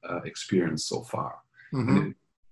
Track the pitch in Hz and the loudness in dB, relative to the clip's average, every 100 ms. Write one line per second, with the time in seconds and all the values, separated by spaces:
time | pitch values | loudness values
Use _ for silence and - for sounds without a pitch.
0 | - 87 87 - - 95 85 76 - - | -8 -6 -6 -8 0 2 2 0 -2 -6
1 | - - - - _ _ - 135 120 - | -4 -4 -6 -8 _ _ -6 -2 4 4
2 | 98 - _ _ _ | 4 -4 _ _ _